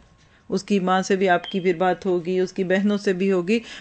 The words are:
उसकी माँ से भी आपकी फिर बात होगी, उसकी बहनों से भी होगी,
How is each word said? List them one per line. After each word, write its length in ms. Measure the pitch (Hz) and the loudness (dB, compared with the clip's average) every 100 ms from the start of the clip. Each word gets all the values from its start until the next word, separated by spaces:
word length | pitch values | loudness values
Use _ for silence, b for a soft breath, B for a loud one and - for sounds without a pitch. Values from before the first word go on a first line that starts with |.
| - _ b b b | -14 _ b b b
उसकी 300 | 196 - 202 | -6 0 0
माँ 220 | 185 185 | 2 0
से 140 | 185 196 | 2 2
भी 100 | 190 | 2
आपकी 340 | 175 - 190 | 2 0 -2
फिर 160 | 180 165 | 0 2
बात 300 | 185 180 196 | 0 0 0
होगी, 340 | 180 165 185 | -2 0 -2
उसकी 240 | 185 - | -2 -4
बहनों 320 | 180 185 208 208 | 0 0 2 0
से 160 | 202 | 0
भी 160 | 180 196 | 0 0
होगी, 340 | 185 175 226 B B | 0 0 -2 B B